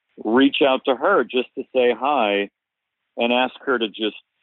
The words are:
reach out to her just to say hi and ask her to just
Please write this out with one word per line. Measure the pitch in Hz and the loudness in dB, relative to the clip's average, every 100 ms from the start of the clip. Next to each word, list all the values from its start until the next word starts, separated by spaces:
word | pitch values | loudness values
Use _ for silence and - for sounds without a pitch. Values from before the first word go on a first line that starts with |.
| _ - | _ -10
reach | 107 120 139 - 143 | 0 4 4 4 0
out | 127 139 | 0 -2
to | 123 | 0
her | 165 190 | 2 2
just | 117 127 117 - | 0 -4 -6 -10
to | - 131 | -4 0
say | 123 113 | 0 0
hi | 131 143 107 101 101 _ _ _ _ _ _ - | -2 0 0 0 -4 _ _ _ _ _ _ -6
and | 120 | -2
ask | 123 127 - | 0 -2 -4
her | - 123 | -4 -2
to | 110 | -4
just | 95 107 - _ _ | -4 -6 -8 _ _